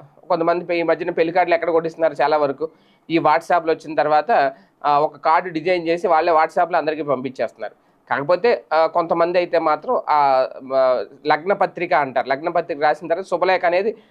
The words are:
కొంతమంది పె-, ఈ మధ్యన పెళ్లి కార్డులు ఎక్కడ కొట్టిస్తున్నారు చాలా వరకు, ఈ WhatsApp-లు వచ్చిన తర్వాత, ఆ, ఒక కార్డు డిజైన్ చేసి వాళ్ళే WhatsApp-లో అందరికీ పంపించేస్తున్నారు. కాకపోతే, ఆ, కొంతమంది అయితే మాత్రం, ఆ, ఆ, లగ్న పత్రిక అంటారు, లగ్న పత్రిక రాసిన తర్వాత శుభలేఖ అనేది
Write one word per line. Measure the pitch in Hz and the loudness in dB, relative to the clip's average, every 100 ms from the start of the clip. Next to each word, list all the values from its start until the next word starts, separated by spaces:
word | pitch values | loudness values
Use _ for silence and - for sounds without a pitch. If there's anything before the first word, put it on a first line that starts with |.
| - _ - | -6 _ -4
కొంతమంది | 175 165 175 175 | -2 0 0 -2
పె-, | 170 | -2
ఈ | |
మధ్యన | 165 160 170 | 0 -2 -2
పెళ్లి | 175 165 | -2 0
కార్డులు | 175 175 170 | 2 2 2
ఎక్కడ | 170 | 2
కొట్టిస్తున్నారు | 165 165 160 160 | 0 -2 -2 -2
చాలా | 143 147 151 | 0 0 2
వరకు, | 143 135 139 _ _ _ - | 0 -2 -8 _ _ _ -4
ఈ | 160 | 0
WhatsApp-లు | 151 160 165 175 160 | 2 2 2 0 0
వచ్చిన | 156 147 156 | -4 -4 -2
తర్వాత, | 147 151 151 214 139 135 _ _ - | 2 2 2 2 0 -2 _ _ 0
ఆ, | 147 | 2
ఒక | 151 147 | 0 -2
కార్డు | 160 165 180 | 0 0 0
డిజైన్ | 160 151 180 165 | -6 -2 -2 -2
చేసి | 170 185 | -2 2
వాళ్ళే | 160 175 | 2 4
WhatsApp-లో | 156 160 185 170 175 | 2 2 0 0 0
అందరికీ | 151 156 | -2 -4
పంపించేస్తున్నారు. | 147 127 127 127 113 - 104 _ _ _ - | -2 -4 -4 -6 -8 -6 -14 _ _ _ -6
కాకపోతే, | 120 143 180 240 226 - | -4 0 0 0 -2 0
ఆ, | 156 160 | 0 2
కొంతమంది | 170 165 175 170 180 | 0 -2 0 0 0
అయితే | 175 170 | 0 0
మాత్రం, | 160 151 226 240 - | 0 -2 -2 -4 0
ఆ, | 147 139 131 127 - 131 | 2 4 2 0 -4 -4
ఆ, | 135 131 123 101 139 151 | 0 2 0 -4 -8 -2
లగ్న | 151 170 | -2 0
పత్రిక | 202 185 - 170 | -2 -2 -4 -2
అంటారు, | 175 139 127 120 | 0 0 -2 -2
లగ్న | 135 170 | -4 -2
పత్రిక | 170 165 147 | -4 -4 -2
రాసిన | 151 156 165 | 0 0 -2
తర్వాత | 165 190 | -6 -4
శుభలేఖ | 175 180 185 175 | -2 0 2 2
అనేది | 175 214 - _ | 0 -2 -6 _